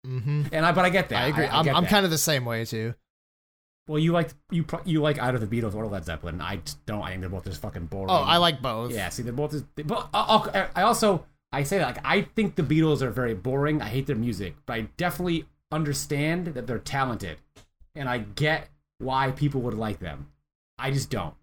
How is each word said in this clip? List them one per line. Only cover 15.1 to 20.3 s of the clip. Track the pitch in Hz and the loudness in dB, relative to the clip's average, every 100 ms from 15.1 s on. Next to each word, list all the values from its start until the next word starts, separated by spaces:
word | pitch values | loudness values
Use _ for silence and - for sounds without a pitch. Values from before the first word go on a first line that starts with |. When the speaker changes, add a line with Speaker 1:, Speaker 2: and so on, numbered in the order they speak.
| 170 180 170 143 _ _ | -2 -2 -2 -4 _ _
Speaker 2:
understand | 156 147 143 - 143 151 175 165 | -2 -2 -2 -2 -2 0 0 -4
that | 127 113 | -6 -6
they're | 113 | -6
talented, | - 139 131 107 95 76 _ - _ _ - | -4 -2 -2 -2 -6 -10 _ -20 _ _ -18
and | 156 135 | -8 -4
I | 123 | -4
get | 104 101 151 156 - _ _ _ | -6 -2 0 0 -4 _ _ _
why | 123 131 135 | -2 0 0
people | 135 147 135 | 2 0 0
would | 120 | -2
like | 107 110 101 | -2 -4 -4
them. | 87 69 71 | -8 -10 -14